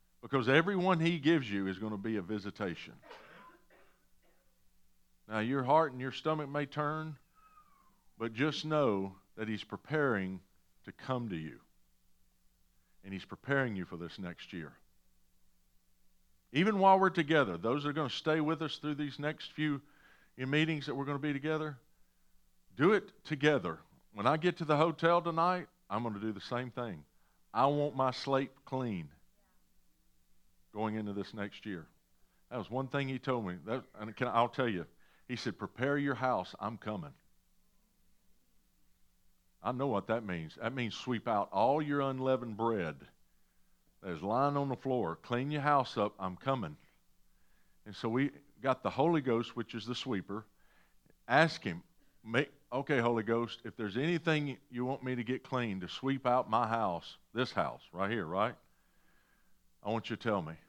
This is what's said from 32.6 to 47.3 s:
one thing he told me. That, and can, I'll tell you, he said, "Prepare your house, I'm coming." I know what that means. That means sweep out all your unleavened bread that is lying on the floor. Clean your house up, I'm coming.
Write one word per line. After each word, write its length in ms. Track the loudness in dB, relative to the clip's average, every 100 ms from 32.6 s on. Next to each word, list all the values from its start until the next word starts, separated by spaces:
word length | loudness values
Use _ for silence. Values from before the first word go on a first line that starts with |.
| -4
one 180 | -4 -2
thing 200 | -2 -2
he 100 | -2
told 280 | -2 -2 -2
me. 100 | -6 -6
That, 180 | -6 -8 -12
and 160 | -12
can, 140 | -4 0
I'll 200 | 2 2
tell 200 | 2 -2
you, 180 | -2 -6 -14 -20 _ -10
he 80 | -6
said, 220 | -6 -6
"Prepare 400 | -8 -2 0 0
your 160 | 0
house, 400 | 0 0 0 -2 -6
I'm 180 | -8 -6
coming." 340 | -6 -6 -8 -16 _ _ _ _ _ _ _ _ _ _ _ _ _ _ _ _ _ _ -20 _ _ _ _ _
I 100 | -4
know 140 | -2 0
what 200 | 0 0
that 180 | -2
means. 300 | 0 -6 -6 -8
That 140 | -6
means 200 | -4 -4
sweep 340 | -4 -4 -2 0
out 220 | 0 0
all 300 | 2 2 2
your 180 | 0 0
unleavened 560 | 0 0 2 0 0 0
bread 400 | 0 2 -2 -6 -16 _ _ _ _ _ _ _ _ _
that 80 | -10
is 120 | -6
lying 340 | -2 2 2 0
on 140 | -2
the 60 | -4
floor. 420 | -2 0 -2 -4
Clean 280 | -4 -2 -2
your 100 | 0
house 380 | 2 2 2 0
up, 160 | 0 -2
I'm 180 | -6 -4
coming. 400 | -2 -2 -4 -10 -20 _ _ _ _